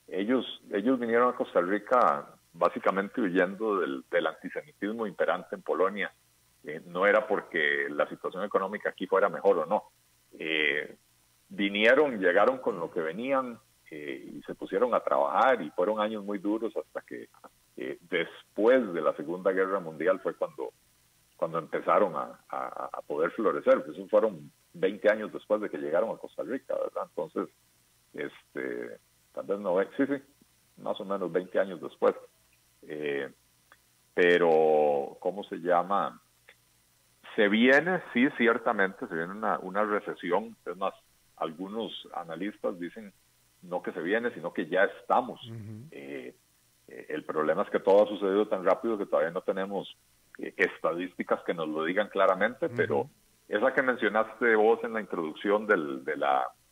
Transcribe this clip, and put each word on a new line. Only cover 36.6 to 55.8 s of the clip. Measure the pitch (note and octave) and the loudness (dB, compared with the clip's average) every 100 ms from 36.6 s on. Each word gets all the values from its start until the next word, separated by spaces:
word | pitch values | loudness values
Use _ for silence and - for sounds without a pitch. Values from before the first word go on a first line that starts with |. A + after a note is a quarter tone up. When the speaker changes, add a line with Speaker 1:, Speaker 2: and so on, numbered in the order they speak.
| _ _ _ _ _ _ - - | _ _ _ _ _ _ -8 2
Speaker 1:
Se | G#2 | 4
viene, | G#2+ B2 C#3 E3 F3+ - | 6 8 8 6 -2 -2
sí, | A#2+ B2+ - | 2 2 4
ciertamente, | A#2 A#2 B2+ A2 F#2+ G2 B2 | 2 2 0 2 0 -2 -8
se | |
viene | E2 E2+ | -6 -6
una, | G2+ A2 - | -4 -2 -2
una | F#2 F#2+ | -2 -2
recesión. | G#2+ G#2 - D#2 F2+ F2+ A2+ - - | 0 0 -4 -8 -2 -2 -2 -12 -12
Es | F2 | -6
más, | F#2+ - _ _ _ - | -6 -6 _ _ _ -8
algunos | E2 D#2+ F#2+ A2+ G2 - - | -8 -6 -10 -8 -8 -10 -12
analistas | - E2 E2 G2+ - A#2 F#2+ | -12 -10 -8 -8 -6 -6 -6
dicen | E2+ - G#2 _ _ _ _ _ | -10 -12 -18 _ _ _ _ _
no | F2 F2 | -8 -8
que | A2+ | -6
se | F#2 | -6
viene, | E2 A2 A#2+ | -2 0 -2
sino | F2 E2 | -6 -10
que | - E2 | -6 -2
ya | F2+ | 2
estamos. | G2 - - G#2+ B2+ - A#2 | 0 0 0 0 0 -8 -14
Speaker 2:
Ujú. | A2+ G#2 G#2+ D3 | -14 -12 -14 -14
Speaker 1:
Eh, | C3+ C#3 C#3 B2+ - _ _ _ _ - | -16 -12 -12 -14 -18 _ _ _ _ -20
eh, | - - | -18 -10
el | D2+ | -10
problema | D2 D2+ D#2 E2 | -6 -2 0 0
es | G2+ | 0
que | G#2 | 0
todo | - G2 | 4 6
ha | G#2+ | 6
sucedido | G2+ G2 G2 G#2+ | 2 0 2 0
tan | G2 | 0
rápido | F2+ F2+ A#2 G#2+ | 2 2 0 -4
que | |
todavía | F#2+ C#2+ D#2+ | 0 0 0
no | F2+ | -2
tenemos, | - F#2+ G2 G2 D#2 - _ _ _ - | -4 -4 -4 -6 -8 -14 _ _ _ -12
eh, | - - | -8 0
estadísticas | C#3+ - E2+ E2 F2+ - A2 A2 | 0 0 -2 -2 -6 -6 -2 -2
que | - | -2
nos | F2 D#2 | -4 -4
lo | D#2 | -4
digan | D#2+ F#2+ G2+ | -2 0 -2
claramente, | G2 F#2+ F#2 G#2+ B2 E3+ | 2 2 4 0 0 -6
Speaker 2:
Ujú. | |
Speaker 1:
pero | A2+ D#2+ C#2 - _ _ _ - | -2 0 0 -2 _ _ _ -4
esa | G#2 C3 | 0 2
que | C3 | 2
mencionaste | C3 A#2+ G#2+ G#2+ A2 - A#2+ A2 | 0 2 2 2 0 0 4 6
vos | G#2+ A2+ | 6 4
en | A#2 | 0
la | A2+ | -6
introducción | G2+ F#2 D#2+ D2+ G#2 G#2 G#2+ | -6 -4 -6 -4 0 2 4
del, | G2 | 2